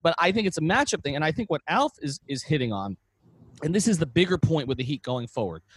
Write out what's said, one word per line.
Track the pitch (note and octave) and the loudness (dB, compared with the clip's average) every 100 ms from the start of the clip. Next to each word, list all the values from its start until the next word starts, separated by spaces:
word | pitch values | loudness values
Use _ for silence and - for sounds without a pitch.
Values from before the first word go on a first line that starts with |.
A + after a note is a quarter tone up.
but | E3 D#3+ | 0 2
I | F3 | 2
think | G#3 G3+ | 2 0
it's | E3 | 0
a | |
matchup | D#3 A3+ C#4+ - | 2 2 2 -2
thing, | C#3 | -2
and | C#3+ | -2
I | D#3 | 0
think | D#3+ A3 | -2 -2
what | D#3+ - | -4 0
Alf | F#3+ C#4+ - | 0 0 -2
is, | C#3+ C#3 - | -8 -6 -8
is | C3+ | -6
hitting | - D3+ A#2+ | -2 0 0
on, | G2+ G2 F#2+ _ _ _ - - - | -2 -4 -8 _ _ _ -20 -20 -6
and | D#3 | -2
this | G3 A#3 | 0 2
is | F3+ | 0
the | D#3 | 2
bigger | E3+ F3+ F#3 | 2 2 4
point | - D#3+ C3 | 2 2 0
with | B2+ | -2
the | |
Heat | B2+ D3 | -4 -6
going | - B2+ A#2 | -4 -6 -6
forward. | - G2+ D#2+ - | -4 -4 -6 -14